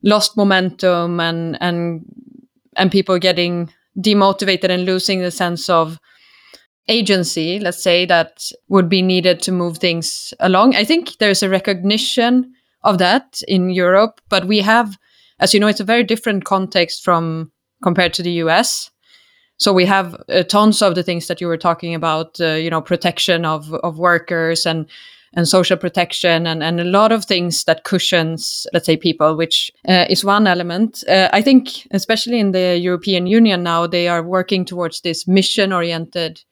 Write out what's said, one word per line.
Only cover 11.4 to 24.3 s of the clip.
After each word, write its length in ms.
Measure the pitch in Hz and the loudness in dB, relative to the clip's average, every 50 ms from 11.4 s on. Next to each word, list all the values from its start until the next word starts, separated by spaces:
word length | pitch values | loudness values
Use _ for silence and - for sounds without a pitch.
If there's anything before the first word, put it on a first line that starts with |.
| 208 | 0
a 60 | 190 | 0
recognition 1040 | 190 185 190 - 196 180 180 196 208 220 - - - - 233 240 247 254 247 254 - _ _ _ _ _ - | 0 -2 0 -2 -4 -2 0 0 0 0 -2 -2 -2 0 0 2 2 0 0 -2 -10 _ _ _ _ _ 0
of 140 | - 202 170 | 0 2 2
that 420 | 180 180 202 269 262 _ _ - - - | 2 2 2 2 0 _ _ -14 -6 -2
in 220 | 196 185 180 185 | 0 0 0 0
Europe, 520 | 185 180 180 175 185 196 214 226 - _ _ _ | 0 0 0 2 4 2 2 2 -2 _ _ _
but 160 | 208 190 180 | -2 -2 0
we 140 | 180 214 208 | 0 0 0
have, 380 | 190 208 220 233 240 214 196 _ _ _ _ _ _ _ _ _ | 2 2 2 2 2 0 -6 _ _ _ _ _ _ _ _ _
as 140 | - 190 - | 0 2 2
you 60 | 208 | 2
know, 80 | 208 214 | 2 2
it's 140 | 208 - | 0 -2
a 40 | 208 | -2
very 180 | 190 226 240 240 | 0 0 0 2
different 420 | - - 226 - 233 208 196 - | 0 -2 -4 -2 -4 -4 -4 -2
context 580 | - 196 190 190 185 - 190 175 165 - - - | -2 -2 -2 -2 -2 0 -2 -2 -2 -4 -6 0
from, 480 | - 175 165 165 165 160 160 160 156 _ _ _ _ _ _ - | 0 0 0 0 -2 -4 -6 -8 -12 _ _ _ _ _ _ -2
compared 300 | 190 175 185 180 170 165 | 0 2 2 0 0 0
to 100 | - 180 | -2 -4
the 80 | 175 | -4
U 180 | 175 165 165 160 | -2 -2 0 2
S. 400 | 160 185 240 - - - - - _ _ _ _ _ _ _ _ _ _ _ _ _ _ | 2 2 2 0 -2 -6 -8 -12 _ _ _ _ _ _ _ _ _ _ _ _ _ _
So 160 | - 208 196 | 0 2 4
we 120 | 185 180 | 4 4
have, 300 | 185 196 196 190 175 165 - - - | 4 2 0 0 -2 -10 -18 -10 -2
uh, 140 | - 185 175 | 0 0 0
tons 380 | 180 - 208 214 214 208 - | 2 2 4 4 4 4 4
of 140 | 214 196 170 | 2 2 2
the 80 | 180 175 | 0 -2
things 240 | - 175 170 165 - | -2 -4 -6 -4 -6
that 140 | 185 - | -8 -6
you 60 | 180 175 | -4 -4
were 100 | 165 165 | -4 0
talking 380 | - 180 165 165 - 170 165 | 0 -2 -2 -2 -4 -8 -6
about, 440 | 160 160 165 156 156 165 160 _ - | -4 -2 -2 -2 -2 -4 -8 _ -4
uh, 140 | 170 160 156 | -2 -2 0
you 160 | 160 160 165 | -2 -2 -2
know, 120 | 160 160 | -4 -4
protection 640 | 156 - 180 170 - 180 170 - - - 180 165 170 | -2 -2 -4 -2 -2 -4 -2 -2 -2 0 0 0 0
of, 300 | 160 156 156 147 156 160 | -2 -4 -4 -6 -10 -10
of 240 | - - 175 160 156 | -6 -6 -6 -6 0
workers 680 | 175 180 175 165 165 - | 2 2 2 2 0 -4